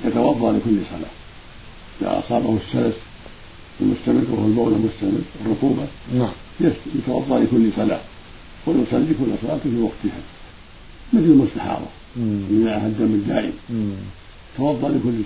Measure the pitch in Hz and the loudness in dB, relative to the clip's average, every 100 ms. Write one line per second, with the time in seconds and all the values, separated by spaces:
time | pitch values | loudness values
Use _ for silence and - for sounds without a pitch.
0 | - 117 120 117 113 107 113 101 82 85 | -2 2 2 4 2 2 2 0 0 -10
1 | 78 - - - - - - - - - | -12 -14 -20 -20 -20 -20 -20 -20 -16 -6
2 | 95 - - 120 107 107 - 127 117 - | -2 -2 0 0 2 0 0 0 0 -2
3 | - - - - - - - - 104 101 | -12 -20 -20 -20 -20 -20 -16 -2 0 0
4 | 123 123 120 110 107 113 117 107 107 - | 2 2 2 0 2 4 4 2 0 0
5 | 98 98 - - 110 104 139 - 143 - | -2 -2 -4 -6 -2 0 2 0 -4 -10
6 | - 123 110 - - - 165 - - 135 | -4 0 0 -4 -14 0 0 0 -4 -4
7 | 127 127 131 120 113 120 110 95 104 - | -2 -2 0 2 4 4 4 2 0 -2
8 | - - - - - - 156 151 117 123 | -6 -20 -20 -20 -20 -8 0 0 2 2
9 | 156 143 123 101 113 151 147 117 110 - | 2 0 0 -2 -4 -2 -2 0 -2 -2
10 | 104 - - - - - - - - - | -6 -6 -14 -18 -20 -20 -20 -20 -20 -14
11 | - 226 165 135 117 - - - - - | 0 4 8 6 6 -2 -4 -6 -6 -14
12 | - 123 113 101 98 104 110 107 107 107 | -14 -4 -2 -2 2 2 2 0 -2 0
13 | 110 104 101 110 107 - - 113 104 95 | 2 2 0 -2 -2 -8 -6 -4 -4 -6
14 | 98 - - - - - 143 127 139 - | -12 -16 -20 -20 -14 -2 0 0 0 0
15 | 123 113 | 0 -2